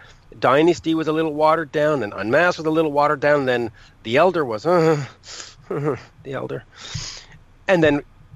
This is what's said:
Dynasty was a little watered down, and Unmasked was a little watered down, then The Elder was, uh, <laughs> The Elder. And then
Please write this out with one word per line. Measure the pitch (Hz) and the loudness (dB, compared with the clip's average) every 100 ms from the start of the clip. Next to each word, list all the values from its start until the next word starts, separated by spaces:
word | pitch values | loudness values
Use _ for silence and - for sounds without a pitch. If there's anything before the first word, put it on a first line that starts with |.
| - - _ 110 | -10 -20 _ -2
Dynasty | 127 139 170 170 160 | 2 4 4 2 -2
was | 160 151 | -2 -2
a | |
little | 156 160 | -2 -2
watered | 147 156 160 151 | 0 2 2 -2
down, | 156 151 143 | -2 0 0
and | 104 | -2
Unmasked | 92 104 143 175 165 | -6 0 2 2 0
was | 156 | -2
a | |
little | 156 160 | 0 0
watered | 143 147 147 | 0 0 0
down, | 147 147 127 | 2 2 2
then | 123 113 - - - | -2 -4 -8 -20 -14
The | 113 127 | -2 2
Elder | 185 170 | 2 2
was, | 127 107 160 | -4 -4 0
uh, | 180 160 147 135 - - - | 2 4 0 -4 -14 -20 -18
<laughs> | - - - | -20 -18 -10
The | 165 147 123 - - 135 | -6 -4 -6 -10 -20 -12
Elder. | 131 127 135 - - - - - - - - - - - | -10 -10 -12 -14 -20 -14 -12 -12 -16 -20 -20 -20 -8 0
And | 180 | 4
then | 151 143 - - - | 4 2 -4 -18 -20